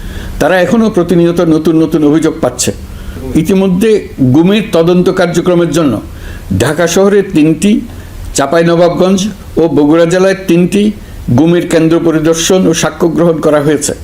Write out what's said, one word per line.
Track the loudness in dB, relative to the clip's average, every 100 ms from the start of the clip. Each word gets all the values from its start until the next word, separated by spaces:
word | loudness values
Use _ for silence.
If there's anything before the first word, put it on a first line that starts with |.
| -12 -10 -10 -4
তারা | 0 2
এখনও | 2 2 0
প্রতিনিয়ত | 0 0 2 2 2
নতুন | 0 2 2 2
নতুন | 2 2
অভিযোগ | 2 2 0 -2
পাচ্ছে। | -4 -2 -6 -6 -10 -14 -12 -10 -4 -2
ইতিমধ্যে | 0 2 2 2 2 0 -2 -2
গুমের | 2 4 4 2 0
তদন্ত | 2 2 2 2
কার্যক্রমের | 0 0 0 0 2 0
জন্য | 0 0 -2 -8 -14 -14 -12 -6 -2
ঢাকা | 0 0 0
শহরে | 2 2 2
তিনটি, | 0 2 2 2 0 0 -4 -12 -16 -14 -8
চাঁপাইনবাবগঞ্জ | -4 0 0 2 2 2 2 0 0 -2 -8 -6 -2
ও | 0
বগুড়া | 2 2 4 2
জেলায় | 2 0 0 0
তিনটি | 2 2 0 0 -2 -10 -10 -2
গুমের | 2 2 2 0
কেন্দ্র | 0 2 2
পরিদর্শন | 0 0 0 0 0 2 2
ও |
সাক্ষ্য | 0 -2 -2 -2
গ্রহণ | 0 0 0
করা | 0 0
হয়েছে। | 0 -2 -4 -8